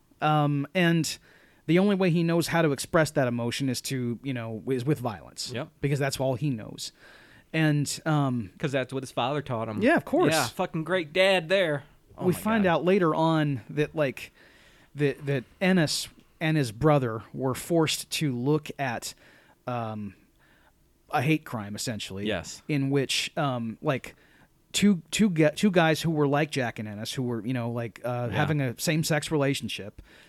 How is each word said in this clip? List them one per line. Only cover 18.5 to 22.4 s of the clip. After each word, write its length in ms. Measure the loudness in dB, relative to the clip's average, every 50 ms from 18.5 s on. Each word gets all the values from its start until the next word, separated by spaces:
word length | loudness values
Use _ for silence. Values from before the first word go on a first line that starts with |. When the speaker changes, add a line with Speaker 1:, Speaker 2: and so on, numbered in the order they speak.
| 0 0 0 -6 -8 -6
Speaker 1:
at, 360 | -6 -4 -4 -6 -8 -10 -14 _ _ -20 -20 -20 _ _ _ _ -10
um, 480 | -8 -6 -6 -6 -6 -8 -8 -10 -10 -12 _ _ _ _ _ _ _ _ _ _ _ _ _ _ _ _ _ _ -6
a 100 | -4 -2
hate 240 | 2 2 0 0 0
crime, 300 | -6 -8 -8 -8 -8 -8
essentially. 520 | -8 -6 -6 -6 -6 -8 -8 -8 -6 -4 -2
Speaker 2:
Yes. 340 | -2 -2